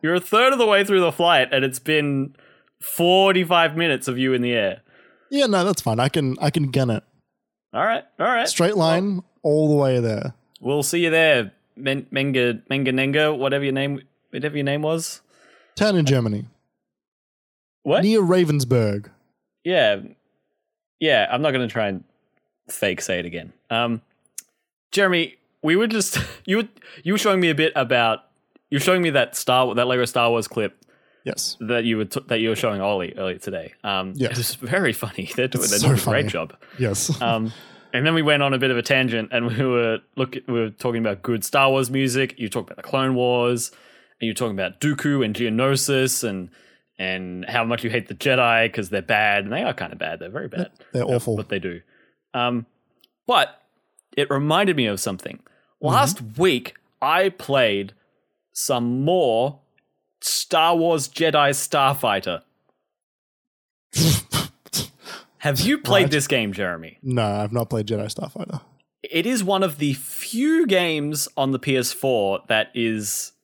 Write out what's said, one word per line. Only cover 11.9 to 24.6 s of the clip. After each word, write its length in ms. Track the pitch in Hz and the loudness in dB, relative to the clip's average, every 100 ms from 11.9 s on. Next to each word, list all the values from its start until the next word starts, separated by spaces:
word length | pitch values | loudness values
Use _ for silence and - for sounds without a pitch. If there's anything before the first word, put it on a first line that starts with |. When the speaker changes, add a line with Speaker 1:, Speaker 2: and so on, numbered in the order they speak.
| 139 139 | -4 -4
Speaker 1:
Menga, 480 | 135 139 131 123 110 _ | -2 0 2 2 0 _
Menga 220 | 135 131 | -2 0
Nenga, 460 | 131 135 143 151 147 | 0 0 2 2 0
whatever 280 | 131 139 | -2 0
your 100 | 139 | -2
name, 280 | 135 139 139 _ _ _ | -2 -4 -6 _ _ _
whatever 260 | - 147 147 | -8 -6 -4
your 60 | 139 | -2
name 160 | 143 | -2
was. 380 | 151 165 165 - _ _ _ _ _ - | -2 -2 -4 -12 _ _ _ _ _ -2
Speaker 2:
Town 200 | 214 185 | 2 4
in 100 | 143 | 4
Germany. 400 | 135 113 107 101 _ _ _ _ _ _ _ _ _ _ _ _ _ | 2 2 -4 -8 _ _ _ _ _ _ _ _ _ _ _ _ _
Speaker 1:
What? 220 | - 160 | 0 2
Speaker 2:
Near 180 | 202 226 | 4 4
Ravensburg. 840 | 180 185 170 147 123 123 107 101 104 _ _ _ _ _ | 4 4 4 2 2 2 2 -2 -8 _ _ _ _ _
Speaker 1:
Yeah. 380 | 170 180 113 101 - - _ _ _ _ _ _ _ _ | -2 4 4 2 -4 -20 _ _ _ _ _ _ _ _
Yeah, 280 | 160 127 101 | 2 4 2
I'm 100 | 123 | 0
not 100 | 151 | 0
gonna 160 | 131 120 | 0 -2
try 200 | 120 104 | -2 -4
and 160 | 95 - _ _ _ _ _ - | -4 -12 _ _ _ _ _ -16
fake 320 | - 101 90 | -4 -2 -2
say 180 | - 90 | -4 -4
it 60 | 87 | -6
again. 260 | 85 82 _ _ | -10 -14 _ _
Um, 320 | 113 120 113 _ _ _ - _ _ | -4 -2 -4 _ _ _ -20 _ _